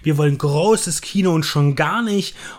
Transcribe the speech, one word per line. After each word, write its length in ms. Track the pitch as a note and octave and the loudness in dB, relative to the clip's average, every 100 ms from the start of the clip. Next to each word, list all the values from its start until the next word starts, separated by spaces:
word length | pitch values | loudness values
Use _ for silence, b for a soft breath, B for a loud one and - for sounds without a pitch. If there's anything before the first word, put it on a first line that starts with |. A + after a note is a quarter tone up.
Wir 160 | D#3+ D3 | -2 2
wollen 180 | D3 C#3 | 2 2
großes 640 | D3 D3 F#3+ A3 - D#3 | 0 2 2 2 0 -6
Kino 320 | - G3 F#3 | -4 0 2
und 120 | D#3+ | 2
schon 320 | D3+ D3 C#3+ C3+ | 0 2 2 2
gar 260 | D3+ G#3 | 0 0
nicht 320 | A#3 G3+ F#3+ B B | 0 -2 -4 B B